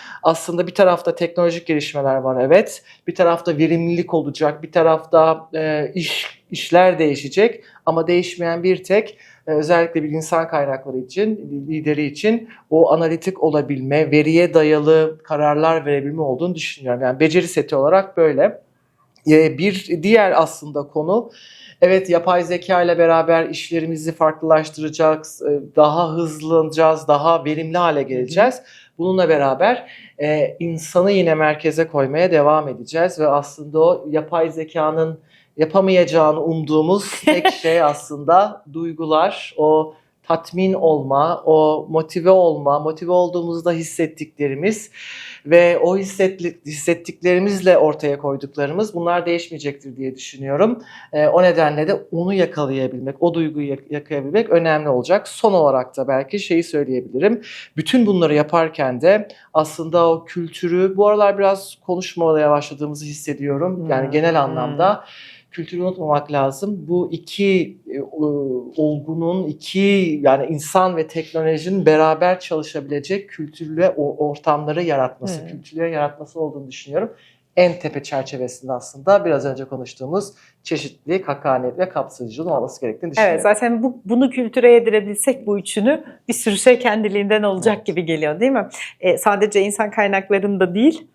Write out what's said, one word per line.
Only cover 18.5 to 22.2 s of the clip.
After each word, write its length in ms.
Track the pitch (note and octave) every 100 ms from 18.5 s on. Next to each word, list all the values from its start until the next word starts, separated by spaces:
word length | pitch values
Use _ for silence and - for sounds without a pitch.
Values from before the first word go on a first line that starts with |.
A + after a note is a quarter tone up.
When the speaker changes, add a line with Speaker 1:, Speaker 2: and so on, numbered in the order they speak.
| - _ _ _ _ _ _ D#3
Speaker 1:
E, 280 | D#3 D#3+ C3+
bir 440 | F#3+ F#3+ - F3
diğer 400 | F3+ A3+ G3 D#3
aslında 400 | D#3+ - D3+ C#3+
konu, 480 | C#3 D3+ D#3 G#3+ A#3 - - - - _
evet, 280 | F3+ F#3 F#3
yapay 320 | E3+